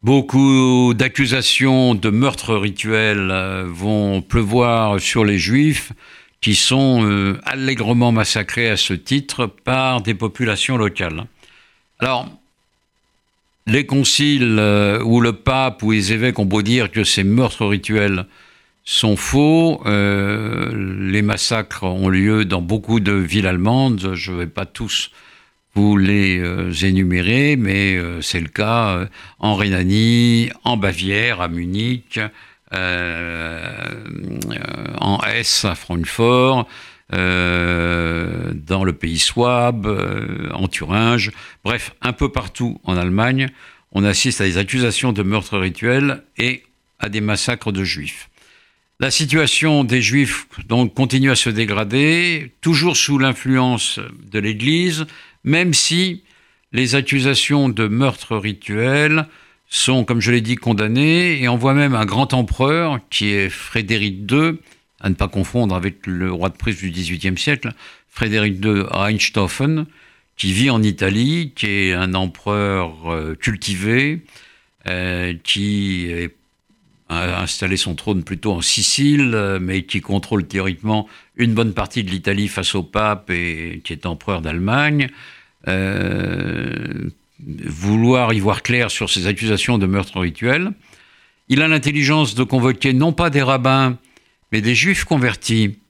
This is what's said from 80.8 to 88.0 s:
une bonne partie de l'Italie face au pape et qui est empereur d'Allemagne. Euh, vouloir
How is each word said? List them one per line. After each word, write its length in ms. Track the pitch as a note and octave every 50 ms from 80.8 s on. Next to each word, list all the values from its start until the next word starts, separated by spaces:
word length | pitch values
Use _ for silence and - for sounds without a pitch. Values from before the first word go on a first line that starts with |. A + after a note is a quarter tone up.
| - A2 G#2+ G#2+ G#2 - - - - _ _
une 180 | - A#2+ A#2 A2
bonne 180 | G#2+ A#2 A2+ F#2+
partie 320 | F#2 G#2 F#2 - B2 A2
de 60 | F#2
l'Italie 380 | F#2 F#2+ D#2+ - G2+ G2 G#2 G2+
face 260 | - - F#2 - -
au 80 | G2+ F2
pape 480 | - - G#2 G#2+ G#2+ G#2 G2 G2+ -
et 500 | F#2 F2 F2 F2 E2 D#2+ D#2+ E2+ F2 E2+ -
qui 120 | - E2+
est 100 | - -
empereur 380 | F2+ E2+ D#2 - - G2 F2 D#2
d'Allemagne. 640 | D#2 D2+ E2+ F#2 G2 A2+ C3+ D3 D3+ D3+ D3 C#3 B2 - - - - - - _ _ _ _ _ -
Euh, 1400 | F#2 F#2+ F#2+ F#2+ G2 G2 F#2+ F#2 F#2+ F#2+ F#2 F#2 F2+ F2+ F#2 F#2 E2+ D#2+ - - - - - - - - - - - _ _ _ _ _ - - D2+ D2 -
vouloir 680 | E2 D2+ D2+ F2 G2+ G#2 A2